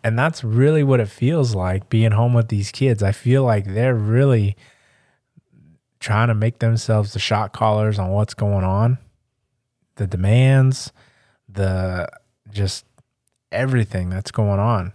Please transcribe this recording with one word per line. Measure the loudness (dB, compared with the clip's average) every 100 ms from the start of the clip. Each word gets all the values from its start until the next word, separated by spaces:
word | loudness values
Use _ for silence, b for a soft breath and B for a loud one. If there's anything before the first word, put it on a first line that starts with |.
And | -2 0
that's | -2 -2
really | -2 2 2 2
what | 2 2
it | 0
feels | -2 0 0 0
like | 0 -2 -4 0
being | 2 2
home | 2 2
with | 2 2
these | -2 -4
kids. | -2 0 2
I | 0
feel | 0 0 2
like | 2 0 -2
they're | -2 0
really | 0 0 2 4 2 0 -4 b b b b b b _ _ _ _ _ _ _ _
trying | -2 0 2
to |
make | 0 -2 -2
themselves | -2 -2 0 -2 -2
the | -6
shot | -4 -4 -4
callers | -2 0 0 0 -2
on | -2
what's | -2 -2
going | -2 -2 0
on, | 0 0 0 -2 _ _ _ _ _ _ _ _ _ -8
the | -6
demands, | -2 2 4 4 4 2 0 -10 b b b b b _
the, | -4 -2 -2 -4 -6 -10 -14 _ _ -14
just | -4 -4 -6 _ _ _ _ _ _ _
everything | -4 0 0 0 -4 -4
that's | -6 -6
going | -2 0 0
on. | 0 -2 -4